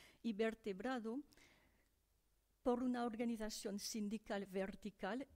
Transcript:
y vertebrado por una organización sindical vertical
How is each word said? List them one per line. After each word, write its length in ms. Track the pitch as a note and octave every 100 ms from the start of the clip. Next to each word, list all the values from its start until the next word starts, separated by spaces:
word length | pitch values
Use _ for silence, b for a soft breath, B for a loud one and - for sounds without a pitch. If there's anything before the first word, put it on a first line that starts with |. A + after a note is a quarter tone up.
| B B
y 120 | A3+
vertebrado 880 | G3+ A3 G#3+ G#3 F#3 B3 C4 A3 C4 - B B B B B B _ _ _ _ _ _ _
por 220 | B3+ B3+
una 220 | B3+ B3 A#3+
organización 760 | A3 A#3 A3+ A3 - A3 G3+
sindical 640 | - A3+ G#3 A3 - G3+ G3
vertical 840 | F#3+ F#3+ F#3+ G#3 - F#3+ A#3+ -